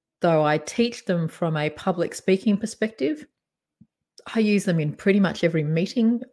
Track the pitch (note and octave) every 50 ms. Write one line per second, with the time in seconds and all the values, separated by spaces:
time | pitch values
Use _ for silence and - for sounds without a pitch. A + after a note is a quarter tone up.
0 | _ _ _ _ - E3+ E3 D#3 D3+ D3 D3+ D#3 D#3 - - - A#3 A#3+ A#3 -
1 | - - F3+ E3+ E3 D#3+ - - F3 E3 D#3+ D3+ D3+ D3+ D3+ - - F#3+ F3 F3
2 | E3+ - - - - - F#3+ F#3+ - A3 G3+ G3 - G#3+ - - G#3+ A3 - -
3 | - D4+ D4+ D4+ - - _ _ _ _ _ _ _ _ _ _ - _ _ _
4 | _ _ _ - _ - - A3+ A3 G#3 G#3 G3 F#3+ G3 E3+ E3 D3+ D3+ C#3+ -
5 | - G3+ G3 G#3 F#3+ E3 D3+ - - E3+ E3 D#3+ D3 D3+ D#3+ D#3+ F#3 - - A#3+
6 | A3+ A3+ A#3+ A3+ - -